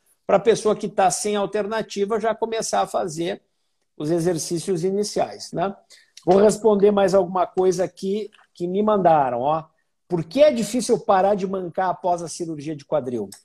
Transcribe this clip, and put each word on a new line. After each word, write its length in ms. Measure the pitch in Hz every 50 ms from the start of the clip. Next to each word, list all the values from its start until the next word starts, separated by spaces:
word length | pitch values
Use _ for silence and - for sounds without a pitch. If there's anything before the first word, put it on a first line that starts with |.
| _ _ _ _ _
Pra 140 | - 208 190
pessoa 380 | - 233 214 202 - 214 208
que 120 | 208 - 196
tá 220 | - - 190 180
sem 240 | 170 - - 208 208
alternativa 840 | 208 202 196 196 214 202 196 226 220 214 214 - 202 202 196 226 214
já 120 | 214 226 214
começar 500 | 220 233 226 220 226 208 - - 233 196
a 40 |
fazer 560 | 185 - - 214 185 147 156 170 175 202 - _ _ _ _ _ _ _ _ _ _ _
os 160 | - 151 151 170
exercícios 720 | 175 160 180 180 156 - - 175 165 160 - 190 170 165
iniciais, 680 | 190 190 202 208 208 - - - - 104 - - - -
né? 220 | 127 - 196 202 - _ _ - - _ _ _ - -
Vou 120 | 160 180
responder 560 | 202 214 214 196 208 - 220 208 202 185 208 208
mais 200 | 202 196 185 175
alguma 320 | 196 185 175 185 185 170
coisa 380 | - - - 185 185 180 175 185
aqui 480 | 170 - - - 196 196 214 208 208 _ _ _ _ _
que 140 | - 175 175
me 160 | 180 196 214
mandaram, 560 | 214 214 202 185 170 160 151 139 127 123 117
ó. 240 | 123 143 156 160 151 - _ _ _ _ _ _ _
Por 160 | - 175 170 156
que 180 | - - 269 294
é 100 | 302 269
difícil 480 | 233 214 - - 254 - - 233 190
parar 340 | - - 202 185 185 196 208
de 120 | 196 190
mancar 440 | 190 190 190 185 170 160 - 185 180
após 320 | 175 - - 185 175 170 170
a 60 | 156
cirurgia 480 | - - 175 165 160 147 139 156 160
de 80 | 139 -
quadril? 440 | - 156 151 127 131 123 117 104 95 - - _